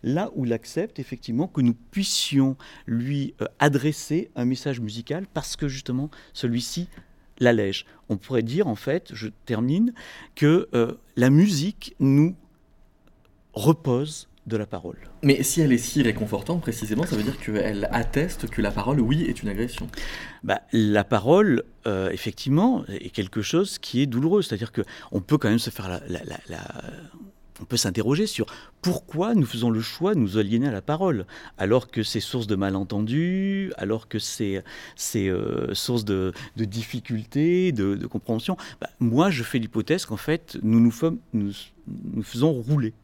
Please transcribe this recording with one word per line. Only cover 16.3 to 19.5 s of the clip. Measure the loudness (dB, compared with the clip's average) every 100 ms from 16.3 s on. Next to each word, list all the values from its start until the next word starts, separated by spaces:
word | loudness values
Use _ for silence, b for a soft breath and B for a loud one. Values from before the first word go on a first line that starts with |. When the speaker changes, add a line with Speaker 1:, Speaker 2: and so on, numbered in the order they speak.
| -4 -2 -2
Speaker 2:
précisément, | -2 -4 -2 -2 0
ça | 0
veut |
dire | -2 -4
qu'elle | -4 -2 0 -2 -2
atteste | 0 0 0 -2 -4 -6
que | -2
la | -2
parole, | 0 0 2
oui, | 2 2
est | 0 -2
une |
agression. | -4